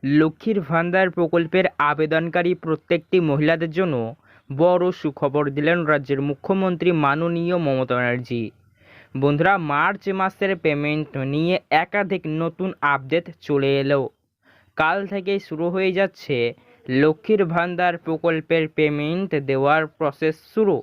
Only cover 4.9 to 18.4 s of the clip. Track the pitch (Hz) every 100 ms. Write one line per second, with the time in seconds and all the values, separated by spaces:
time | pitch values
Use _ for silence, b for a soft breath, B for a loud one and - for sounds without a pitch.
4.9 | 180 156 139 143 143 143 139 151 175 156
5.9 | 147 135 139 143 143 - 190 190 175 175
6.9 | 170 147 143 170 170 170 180 151 131 127
7.9 | 123 123 123 120 120 110 _ _ b b
8.9 | b b 135 143 147 170 196 156 143 170
9.9 | 196 - 190 190 - 196 185 160 147 147
10.9 | 151 147 139 131 143 165 185 _ 151 175
11.9 | 208 190 185 160 156 165 165 185 - 143
12.9 | 143 131 160 170 160 - 143 135 139 139
13.9 | 143 123 _ _ _ b b b - 160
14.9 | 190 196 196 185 196 - 156 170 185 190
15.9 | 185 190 - - 131 117 - b b -
16.9 | 131 151 156 - 214 180 170 170 175 180
17.9 | 170 165 160 170 160